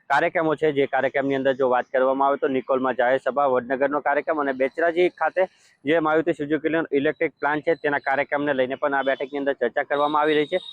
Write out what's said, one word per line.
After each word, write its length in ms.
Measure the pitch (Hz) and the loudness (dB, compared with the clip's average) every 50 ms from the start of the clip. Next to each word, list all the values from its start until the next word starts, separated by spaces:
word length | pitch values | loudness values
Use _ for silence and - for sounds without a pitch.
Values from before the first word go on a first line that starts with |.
| _ _ | _ _
કાર્યક્રમો 460 | 139 147 160 170 - 180 160 156 151 | 0 0 0 0 0 0 0 0 0
છે, 160 | 143 156 156 | 0 0 0
જે 140 | 143 139 139 | 2 2 0
કાર્યક્રમની 500 | 127 - 131 131 135 - 143 135 139 139 | 0 0 0 -2 0 0 0 0 0 -2
અંદર 180 | 135 131 135 135 | 0 2 0 2
જો 160 | 127 135 123 | 2 2 2
વાત 160 | 123 123 123 | 2 0 -2
કરવામાં 420 | - - 131 131 131 135 135 139 139 | 0 0 0 2 2 2 2 2 2
આવે 100 | 139 135 | 2 0
તો 100 | - 147 | -2 -4
નિકોલમાં 460 | 135 131 127 - 135 131 131 131 123 | -4 -4 -2 -2 -2 0 0 -2 0
જાહેર 240 | 123 123 123 135 131 | 0 0 2 2 0
સભા, 300 | - 135 120 143 143 135 | 0 -2 -2 0 0 2
વડનગરનો 540 | 127 123 120 120 135 127 139 139 147 147 | 2 0 0 -2 -2 -2 -2 -2 -2 -2
કાર્યક્રમ 380 | 135 147 143 147 143 - 160 151 | -2 0 -2 -2 -2 -2 -2 -2
અને 140 | 143 139 131 | -2 -2 -2
બેચરાજી 560 | 127 135 135 - - 160 170 160 175 180 170 | -2 -2 -2 -2 -2 -2 0 2 2 0 0
ખાતે 380 | - - 160 156 - 180 185 - - _ _ _ _ _ _ | 0 -2 -4 -2 0 0 -2 -2 -4 _ _ _ _ _ _
જે 140 | 139 160 170 | 0 0 2
મારુતિ 340 | 156 156 156 160 156 170 160 | 2 2 2 2 2 0 -2
સુઝુકીનો 500 | - 147 143 156 147 151 156 151 165 160 - | -4 -2 -2 -2 -2 -2 -2 -2 -2 -2 0
ઇલેક્ટ્રિક 420 | 143 143 135 156 147 - 165 151 - _ | 0 0 0 0 -2 -2 -4 -4 -4 _
પ્લાન્ટ 240 | - 143 151 151 143 | -4 -2 -2 -2 0
છે, 120 | 170 165 | -2 -2
તેના 220 | 143 - 151 143 139 | 0 0 -2 -2 -2
કાર્યક્રમને 560 | - 143 135 135 139 - 151 143 147 147 139 | -2 -2 -2 -2 -2 -2 -2 -2 0 0 0
લઈને 220 | 131 127 127 135 | 0 0 -2 -2
પણ 180 | 127 - 147 139 | -4 -2 -2 0
આ 100 | 135 131 | 0 0
બેઠકની 340 | 135 135 - 147 131 143 143 | 0 -2 -2 -4 -6 -6 -4
અંદર 160 | 139 143 135 | -2 -2 -2
ચર્ચા 300 | - 123 117 - 147 139 | 0 -2 -2 -2 -2 -4
કરવામાં 380 | - 147 143 147 147 151 151 | -2 0 0 0 0 0 0
આવી 120 | 151 156 151 | 2 2 2
રહી 120 | 151 151 | 0 0
છે. 120 | 143 180 185 - - | 0 -2 -6 -6 -8